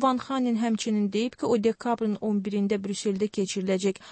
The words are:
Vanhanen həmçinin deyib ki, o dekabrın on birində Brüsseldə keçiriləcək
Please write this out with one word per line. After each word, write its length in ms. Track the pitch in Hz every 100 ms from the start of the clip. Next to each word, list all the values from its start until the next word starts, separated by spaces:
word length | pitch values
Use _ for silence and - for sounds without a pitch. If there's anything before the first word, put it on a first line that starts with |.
Vanhanen 580 | 262 254 - 269 247 226
həmçinin 480 | 233 220 - 214 208
deyib 260 | 208 247 -
ki, 60 | -
o 120 | 233
dekabrın 600 | 220 220 254 233 220 202
on 220 | 214 208 196
birində 320 | 202 202 208
Brüsseldə 540 | 196 196 214 196 208
keçiriləcək 640 | - 190 202 185 190 196 190 -